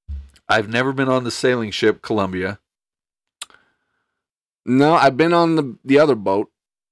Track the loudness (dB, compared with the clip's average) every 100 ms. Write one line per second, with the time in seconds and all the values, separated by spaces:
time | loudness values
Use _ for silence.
0 | -14 -14 -14 _ -2 -2 0 -2 -2 -2
1 | 0 0 -2 -2 0 0 -2 0 0 0
2 | -4 -4 -2 -4 -8 -10 _ _ _ _
3 | _ _ _ _ -20 _ _ _ _ _
4 | _ _ _ _ _ _ -2 2 4 4
5 | 2 2 2 2 2 0 -4 -10 0 4
6 | 4 2 0 -4 -4 _ _ _ _